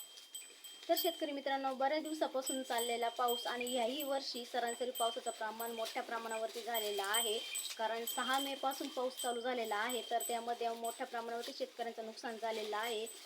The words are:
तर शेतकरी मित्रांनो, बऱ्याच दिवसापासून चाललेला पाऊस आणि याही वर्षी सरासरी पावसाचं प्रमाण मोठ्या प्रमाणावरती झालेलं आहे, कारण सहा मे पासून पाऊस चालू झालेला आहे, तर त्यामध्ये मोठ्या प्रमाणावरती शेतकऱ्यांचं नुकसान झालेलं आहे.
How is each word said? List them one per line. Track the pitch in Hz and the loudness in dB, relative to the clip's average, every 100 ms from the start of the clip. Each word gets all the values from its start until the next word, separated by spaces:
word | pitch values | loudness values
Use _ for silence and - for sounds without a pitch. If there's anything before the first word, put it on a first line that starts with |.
| - - - - - - - - - | -14 -16 -14 -14 -14 -16 -16 -4 2
तर | 339 | 4
शेतकरी | 339 330 302 | 4 2 0
मित्रांनो, | 277 277 269 269 | 0 2 2 2
बऱ्याच | 254 269 311 | 4 4 4
दिवसापासून | 311 311 269 262 262 262 | 2 2 2 2 0 0
चाललेला | 262 240 240 233 233 | 0 2 2 2 2
पाऊस | - 247 240 - | 4 4 4 0
आणि | 240 247 | 0 0
याही | 247 226 285 | 2 2 2
वर्षी | 277 277 277 247 240 | 0 0 -2 -4 -2
सरासरी | 247 233 240 247 | 0 0 0 -2
पावसाचं | 254 233 240 233 | 2 0 0 -4
प्रमाण | 226 214 220 233 | -2 -4 -2 -4
मोठ्या | 233 220 262 | -2 -2 -2
प्रमाणावरती | 240 233 226 226 220 226 | -2 -2 -2 -2 -2 -4
झालेलं | 214 233 208 202 | -2 0 0 0
आहे, | 196 220 240 226 - - - - | 2 2 2 0 -2 -4 -4 0
कारण | 220 226 233 | 0 0 -2
सहा | - 240 269 | 0 2 4
मे | 277 269 | 2 0
पासून | 269 269 277 | 0 0 -2
पाऊस | - 254 - | 0 0 0
चालू | 247 240 | 0 0
झालेला | 240 247 220 208 | 2 2 2 2
आहे, | 233 247 214 | 2 0 0
तर | 233 | 0
त्यामध्ये | - 233 233 233 233 | 2 0 0 0 0
मोठ्या | 233 226 233 254 | 0 -4 -4 -4
प्रमाणावरती | 240 226 233 240 269 | -4 -2 -4 -4 -4
शेतकऱ्यांचं | 254 - 233 226 220 | -4 -2 -4 -4 -6
नुकसान | 220 247 220 | -6 -6 -2
झालेलं | 226 220 214 208 | -2 0 0 0
आहे. | 226 214 220 - | 0 0 -4 -6